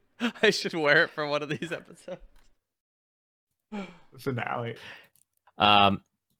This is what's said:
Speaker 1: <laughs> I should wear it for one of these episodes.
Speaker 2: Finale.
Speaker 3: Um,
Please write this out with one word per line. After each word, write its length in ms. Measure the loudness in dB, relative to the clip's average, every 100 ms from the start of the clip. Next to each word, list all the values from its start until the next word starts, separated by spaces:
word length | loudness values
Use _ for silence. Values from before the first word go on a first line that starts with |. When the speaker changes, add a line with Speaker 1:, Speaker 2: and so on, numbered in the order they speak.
| _ _
Speaker 1:
<laughs> 220 | -8 0
I 80 | 0
should 240 | 0 -4
wear 300 | -2 2 2 2
it 40 |
for 160 | -4 -4
one 140 | -4
of 80 | -4
these 220 | -8 -8
episodes. 480 | -12 -14 -20 -18 -18 -18 -20 _ _ _ _ _ _ _ _ _ _ _ _ _ -12 -12 -16 _ -12
Speaker 2:
Finale. 580 | -8 -6 -6 -6 -8 -12 -18 -20 _ _ _ _ _ 0
Speaker 3:
Um, 440 | 4 6 6 2 -6 _ _ _